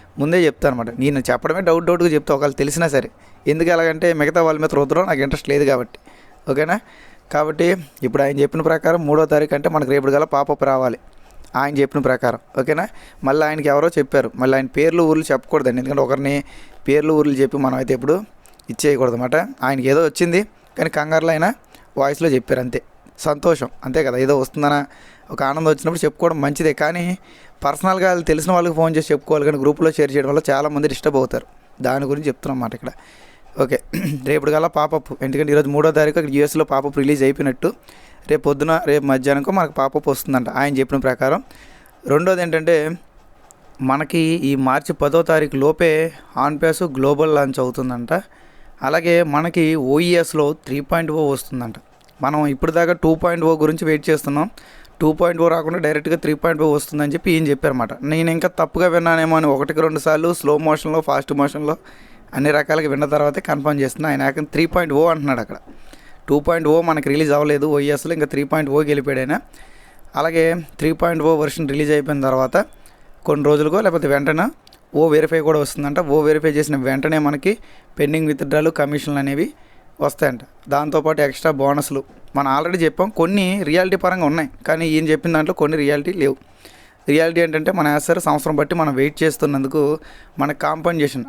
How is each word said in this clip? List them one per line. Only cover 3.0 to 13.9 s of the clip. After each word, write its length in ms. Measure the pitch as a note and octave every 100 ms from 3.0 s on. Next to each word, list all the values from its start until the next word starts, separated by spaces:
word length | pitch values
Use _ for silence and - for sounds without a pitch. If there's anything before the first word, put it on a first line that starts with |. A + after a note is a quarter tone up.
| C3 - - - -
ఎందుకు 240 | D#3 E3
ఎలాగంటే 420 | E3+ E3 D#3+ F3
మిగతా 300 | D#3+ D3 E3+
వాళ్ళ 180 | D#3+ D#3
మీద 140 | D#3
రుద్దడం 320 | C#3+ C#3 D#3 F#3
నాకు 140 | D3
ఇంట్రెస్ట్ 280 | C#3 D3 -
లేదు 160 | C#3+
కాబట్టి. 340 | C#3 C3 A#2 - - - - - -
ఓకేనా, 300 | C3+ D#3 G3+ - - - - _
కాబట్టి 440 | D3+ D3+ D3+ E3+ F#3 D3 -
ఇప్పుడు 200 | C3 C3+
ఆయన 160 | C#3 C#3+
చెప్పిన 220 | C#3+ D#3+
ప్రకారం 460 | D#3+ D#3+ E3 E3+ D3+
మూడో 200 | D3+ D#3
తారీఖు 280 | D3+ D3+
అంటే 140 | D3 C#3+
మనకు 220 | D#3 C3+
రేపటి 220 | C#3+ C3+
కల్లా 140 | C#3 D#3
పాపప్ 380 | C#3+ C#3+ D3
రావాలి 340 | C3+ C3 B2+ A2+ - - - - - B2
ఆయన 220 | C#3+ C#3+
చెప్పిన 220 | C#3 D3
ప్రకారం. 380 | C3 B2+ B2 A2+ - -
ఓకేనా, 280 | B2+ D3+ G3 - - -
మళ్ళీ 220 | - D3 D3+
ఆయనకి 220 | D#3 D3
ఎవరో 200 | C#3+
చెప్పారు, 420 | E3